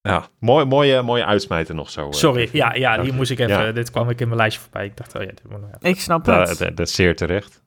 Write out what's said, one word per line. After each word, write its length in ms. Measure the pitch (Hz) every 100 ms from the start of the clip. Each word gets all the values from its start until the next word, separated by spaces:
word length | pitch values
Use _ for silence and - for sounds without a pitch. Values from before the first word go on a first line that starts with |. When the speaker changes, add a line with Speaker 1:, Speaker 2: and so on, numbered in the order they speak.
Speaker 1:
ja, 260 | 104 90 - _
mooi, 260 | 113 139
mooie, 380 | 139 135 143 135
mooie 220 | 123 120
uitsmijter 500 | 80 104 - 85 80
nog 160 | 80 69
zo, 160 | - 73
eh, 60 |
Speaker 2:
Sorry, 320 | 73 156 123
Speaker 1:
Kevin. 140 | 117 151
Speaker 2:
ja, 160 | 127
ja, 160 | 123 127
Speaker 1:
Dank 120 | 110
Speaker 2:
die 80 | 131
Speaker 1:
je. 60 | 131
Speaker 2:
moest 140 | 131
ik 80 | 123
even, 260 | 127 196
Speaker 1:
Ja. 80 | 110
Speaker 2:
dit 180 | 113 117
kwam 200 | - 120
ik 100 | 120
in 60 | 117
mijn 120 | 117
lijstje 220 | 110 -
voorbij. 220 | - 101 101
Ik 100 | 101
dacht, 180 | - -
"Oh 60 |
ja, 60 | 95
dit 140 | - -
moet 100 | 104
nog 80 | 101
even." 140 | - 175
Speaker 3:
Ik 120 | 185
snap 240 | - 165
Speaker 1:
Da-, 160 | - 180 -
Speaker 3:
het. 100 | 82
Speaker 1:
da-, 120 | 87
dat 160 | 85 87
is 60 |
zeer 220 | - 90 82
terecht. 460 | 82 92 - _